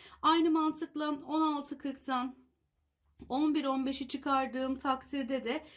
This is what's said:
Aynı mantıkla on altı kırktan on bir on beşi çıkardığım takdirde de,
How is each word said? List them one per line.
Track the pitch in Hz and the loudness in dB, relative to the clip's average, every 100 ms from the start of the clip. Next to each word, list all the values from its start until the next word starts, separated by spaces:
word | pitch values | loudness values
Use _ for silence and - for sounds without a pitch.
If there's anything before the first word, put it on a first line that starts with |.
| - - | -20 -2
Aynı | 302 330 330 | 4 6 6
mantıkla | 320 311 311 320 302 302 | 4 2 0 -6 -4 -4
on | 285 - 311 | -4 -2 2
altı | 311 294 285 277 | 2 0 -4 -6
kırktan | 277 262 - 254 262 - _ _ _ _ _ _ _ - - | -6 -6 -2 -2 -2 -8 _ _ _ _ _ _ _ -18 -4
on | 262 311 | 0 2
bir | 294 | 2
on | 269 269 262 | 2 0 0
beşi | 269 269 | -2 -4
çıkardığım | 277 285 269 269 254 262 269 | -4 0 2 2 -2 -2 0
takdirde | 285 262 - 277 247 262 | 0 -2 -2 -4 -2 -2
de, | 220 302 - | -2 -4 -6